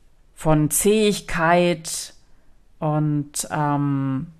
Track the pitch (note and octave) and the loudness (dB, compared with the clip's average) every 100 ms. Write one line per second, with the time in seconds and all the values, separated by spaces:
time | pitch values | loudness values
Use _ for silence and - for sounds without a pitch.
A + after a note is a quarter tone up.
0 | _ _ _ - D#3+ D3+ D3 - G3 A3 | _ _ _ -4 2 2 2 0 2 4
1 | G#3 G3+ - E3+ E3 F3 F3 E3 D#3+ - | 2 0 -4 0 4 4 4 0 -6 -10
2 | - - _ - - - _ - D#3 D3+ | -12 -18 _ -20 -20 -20 _ -6 -2 0
3 | D3+ D3 D3 - - D#3 D3 C#3+ C#3+ C#3 | 0 -2 -4 -8 -6 -4 -2 0 0 -2
4 | C3+ C3 - | -2 -4 -8